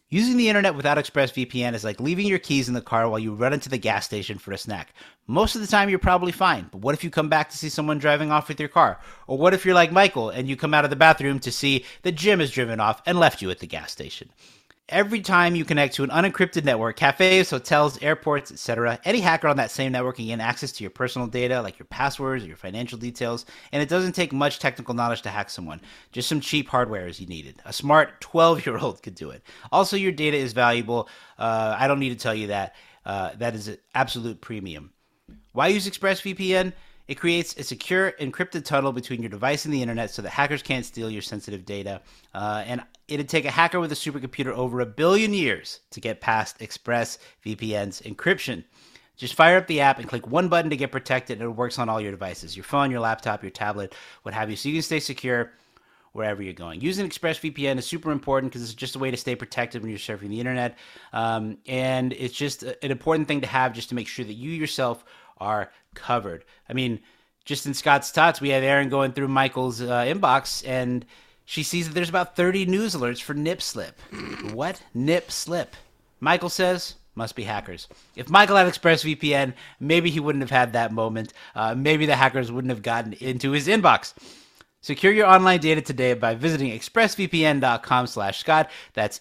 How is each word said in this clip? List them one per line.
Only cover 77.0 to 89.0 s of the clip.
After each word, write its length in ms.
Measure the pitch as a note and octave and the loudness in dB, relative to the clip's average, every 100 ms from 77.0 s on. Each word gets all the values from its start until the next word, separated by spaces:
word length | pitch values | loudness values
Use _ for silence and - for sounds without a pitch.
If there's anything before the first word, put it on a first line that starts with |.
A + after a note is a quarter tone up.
| _ | _
"Must 200 | G#2+ A2+ | -8 -8
be 100 | - | -6
hackers." 440 | G#2+ G#2 G2 F2 - - _ | -6 -6 -6 -14 -16 -20 _
If 140 | - B2+ | -16 2
Michael 280 | F#3+ G3+ G3+ | 6 8 8
had 100 | F3+ | 6
ExpressVPN, 800 | - E3+ E3 D#3 D3 D3+ C#3 C3+ - - - | 4 4 4 2 -2 0 2 0 -4 -18 -10
maybe 300 | C#3 E3+ E3+ | 2 4 4
he 100 | D#3 | 0
wouldn't 220 | D3 C#3+ | 0 -2
have 80 | B2+ | 2
had 240 | C3+ B2 | 4 4
that 180 | A#2 A#2 | 2 0
moment. 400 | A2+ A2+ A2 G#2+ - - | 0 -2 -2 -8 -12 -14
Uh, 200 | - A2 | -4 -2
maybe 300 | B2 C#3+ D#3 D3+ | 0 2 2 4
the 80 | C3 | 6
hackers 360 | C3 C3 A#2+ | 6 4 -4
wouldn't 180 | B2 B2+ | -4 -4
have 120 | A#2 | -4
gotten 320 | A#2 A#2 A2 | -2 -2 -4
into 380 | G#2 C3 B2 C3+ | -8 -6 -4 -2
his 140 | C#3+ C#3+ | 0 2
inbox. 460 | A3 F3 A2 - - - - _ _ _ _ | 4 6 4 2 -18 -20 -20 _ _ _ _
Secure 300 | - C3+ F#3+ | -8 4 4
your 140 | G#3+ G3 | 6 10
online 320 | F#3+ F#3 F3+ | 10 8 4
data 200 | D#3 D#3 | 4 2
today 320 | C#3 C3 B2+ | 0 0 2
by 200 | A#2+ A#2 | 2 0
visiting 360 | A2+ D#3+ D#3 C3+ A2+ | 0 0 0 -2 -4
expressvpn 840 | - A#3 A3 - F#3 E3 D#3 C#3 | -4 2 2 2 -2 2 4 4
dot 220 | B2+ A#2 | 2 0
com 240 | - B2+ B2 | 2 0 2
slash 320 | A2+ G2 - | -2 -4 -2
Scott. 320 | - D#3 D#3 - - | 2 4 4 -4 -10
That's 280 | - | -2